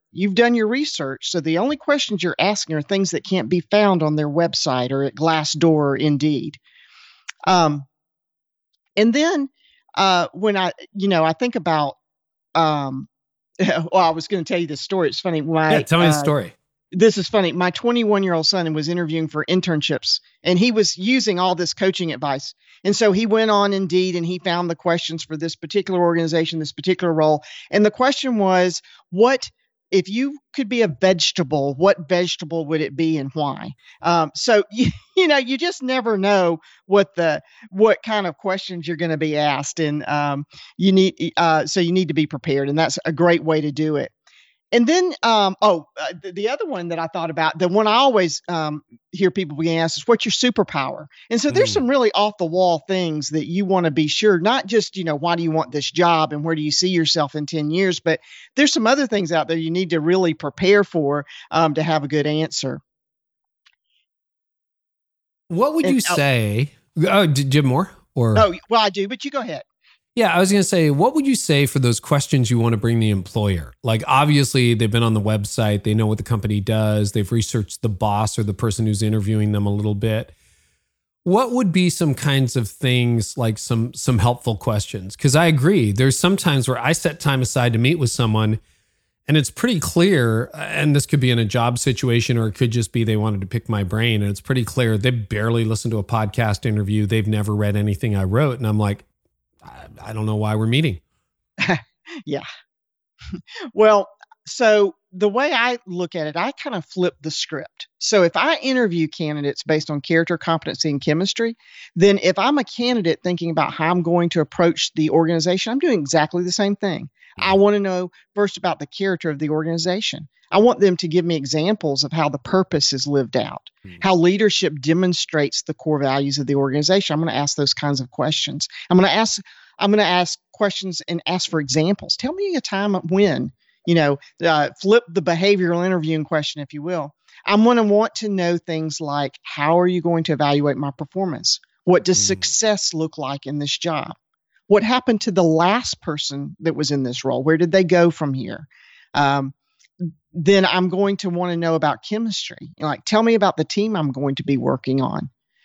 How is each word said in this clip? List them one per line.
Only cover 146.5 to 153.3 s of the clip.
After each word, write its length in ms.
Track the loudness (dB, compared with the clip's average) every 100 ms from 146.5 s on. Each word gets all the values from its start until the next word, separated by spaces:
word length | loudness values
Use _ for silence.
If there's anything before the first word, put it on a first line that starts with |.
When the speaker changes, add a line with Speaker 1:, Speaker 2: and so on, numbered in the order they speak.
| -6
Speaker 1:
that 160 | -4 -2
was 160 | -2
in 100 | -2
this 220 | -2 -4
role? 180 | -4 -2
Where 140 | 0 2
did 140 | 4
they 100 | 2
go 280 | 4 4 4
from 200 | 2 -4
here? 340 | -4 -6 -12 -16 _ _ -20 _
Um, 380 | 0 0 0 -4 -10 _ _ _ -10 -10 -10 _
then 320 | -4 2 4
I'm 240 | 4 2 0
going 280 | 0 0 -2
to 120 | -4
wanna 260 | -4 -4 -2
know 180 | 0
about 300 | 0 0 -2
chemistry. 680 | -6 -6 -4 -6 -10 -14 -18 -10
Like, 260 | -8 -6
tell 180 | 0 2
me 120 | 4